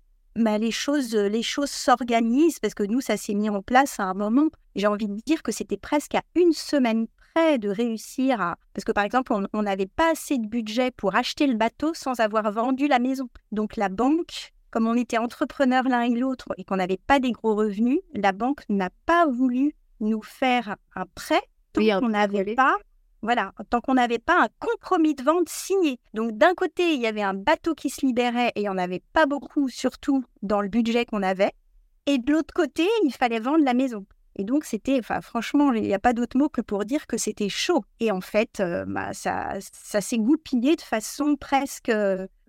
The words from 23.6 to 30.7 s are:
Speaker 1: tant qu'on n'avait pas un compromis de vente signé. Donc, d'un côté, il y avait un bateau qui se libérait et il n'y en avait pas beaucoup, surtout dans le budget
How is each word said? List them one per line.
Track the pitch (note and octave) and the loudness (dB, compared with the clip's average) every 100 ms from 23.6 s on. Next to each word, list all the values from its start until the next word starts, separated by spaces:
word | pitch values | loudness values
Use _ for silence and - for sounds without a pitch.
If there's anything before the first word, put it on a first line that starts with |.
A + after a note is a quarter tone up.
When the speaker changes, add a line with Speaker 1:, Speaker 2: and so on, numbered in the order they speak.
| G#3 | -4
Speaker 1:
tant | A#3+ | -2
qu'on | B3 | 2
n'avait | C4 A#3+ A3+ | 2 2 0
pas | - E4+ | 2 2
un | C4 - | 2 -2
compromis | G#4+ A#4 - F#4 D#4 D4 | -6 -6 0 2 4 2
de | |
vente | B3+ F4 D#4+ | 0 2 0
signé. | - - G4 D#4+ B3+ _ | -6 -2 0 0 -2 _
Donc, | G#3+ A3+ G#3+ | -6 -4 4
d'un | D#4+ | 4
côté, | F4+ F#4 - F4 | 4 -2 0 0
il | D4 | 0
y | A3+ | -2
avait | G#3+ | -2
un | G3+ | -4
bateau | G3 G3+ D#4+ E4 | -2 0 0 0
qui | D#4 C#4+ | -4 -6
se | - C4+ | -2 -2
libérait | A#3+ A#3+ A#3+ A#3+ | 0 0 0 -2
et | - | -2
il | |
n'y | G3+ | -4
en | F#3+ | -2
avait | F3+ F#3 - | -4 -6 -2
pas | D#4+ D4+ | 2 2
beaucoup, | C#4+ - - C4+ | 0 -4 -2 -2
surtout | - B3+ - - C4+ B3 _ | -2 -4 -4 -2 -2 -2 _
dans | G3 G3+ | -2 0
le | |
budget | G3+ | 0